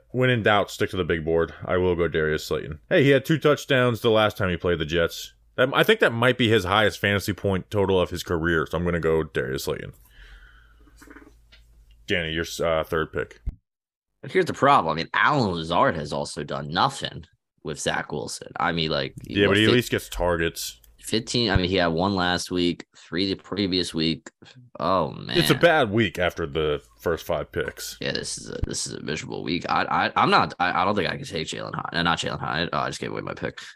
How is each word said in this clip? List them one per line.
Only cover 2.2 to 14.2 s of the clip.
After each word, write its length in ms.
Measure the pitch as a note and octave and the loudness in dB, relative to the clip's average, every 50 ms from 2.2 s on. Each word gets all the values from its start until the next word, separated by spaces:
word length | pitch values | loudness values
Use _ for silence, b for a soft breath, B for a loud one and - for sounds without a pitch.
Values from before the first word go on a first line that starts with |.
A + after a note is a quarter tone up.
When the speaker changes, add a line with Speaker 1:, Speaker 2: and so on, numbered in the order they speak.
| D#2 D#2 D#2 D#2 - | 0 0 0 -2 -2
Speaker 1:
Slayton. 360 | - D#2+ - G1+ - D#2 - - _ | -4 -6 -6 -4 -8 -12 -14 -4 _
Hey, 140 | F#3 F3 C3 | 2 4 6
he 60 | C#3 | 6
had 140 | C3+ C3 - | 4 4 4
two 140 | - E3 C#3 | 0 -2 2
touchdowns 640 | - D3+ C#3+ - - - C#3 B2+ B2 B2 A#2 G#2 | 4 2 2 2 0 0 2 2 2 2 0 2
the 100 | - A#2 | 2 2
last 260 | G#2+ G#2+ G#2+ G#2 - | 4 4 4 2 2
time 120 | - G#2 F#2 | 0 -2 -2
he 60 | F2 | 0
played 220 | E2+ - F2+ F2 D#2 | 0 0 0 0 0
the 60 | D#2+ | -2
Jets. 460 | D2 D#2+ E2+ E2 E2 - - - - - _ _ _ _ | 0 2 0 0 0 -2 -8 -14 -16 -18 _ _ _ _
That, 120 | - B2+ C#3 - | 0 0 2 2
I 80 | D3+ | 2
think 180 | - - A3+ A3 | 4 4 4 4
that 120 | A3+ E3 | 2 0
might 260 | A#2 A#2 A#2+ B2+ B2 - | 2 2 2 2 4 4
be 100 | B2+ G#2+ | 4 4
his 160 | A2+ G#2+ F2 | 4 4 4
highest 340 | F2+ G2 G#2+ G#2+ G2+ - - | 4 2 4 4 2 0 0
fantasy 340 | - G2+ G2+ G2 - - | 0 0 0 0 0 -2
point 380 | F#2 - - G2+ F#2+ F2+ - - | -4 -2 -2 -2 -2 -2 -4 -2
total 300 | - G#2 G2 F#2 F#2+ F#2 | 0 0 2 2 4 2
of 100 | F2 - | 2 0
his 120 | F2+ E2 | -2 -8
career, 440 | - - F2+ D#2+ D#2+ E2+ E2+ D#2+ C2+ - | -4 -2 -2 0 2 2 2 0 0 -2
so 80 | - E2 | -2 -2
I'm 60 | F2 | -2
gonna 160 | F2 E2+ E2 | 0 -2 0
go 220 | D#2+ D#2+ D#2+ D#2+ | 2 2 2 2
Darius 420 | D#2+ D2+ - D2 B1+ B1+ C2+ C#2+ - | 0 -2 -4 -4 -4 -4 -4 -6 -4
Slayton. 280 | - C#2+ - G1+ G1+ - - - b b b b b b b b b b b b b b b b - - - - - - - - - - - _ _ - - - _ _ - - - - _ - | -6 -6 -8 -10 -14 -16 -20 -20 b b b b b b b b b b b b b b b b -20 -20 -20 -20 -20 -20 -20 -20 -20 -20 -20 _ _ -20 -20 -20 _ _ -20 -20 -20 -20 _ -6
Danny, 260 | - G2+ F2+ E2 D#2+ | -4 -4 -2 -2 -2
your, 120 | D#2+ E2 E2 - - - D#2 | -4 -4 -4 -6 -6 -4 -2
uh, 200 | E2+ D#2+ D#2+ D#2 | 0 0 0 -2
third 280 | - E2+ D#2+ D#2 - | -2 -2 -2 -4 -4
pick. 280 | - D#2+ - - - - _ - - - _ _ _ _ _ _ _ _ _ _ _ _ | -4 -6 -6 -8 -12 -10 _ -10 -10 -10 _ _ _ _ _ _ _ _ _ _ _ _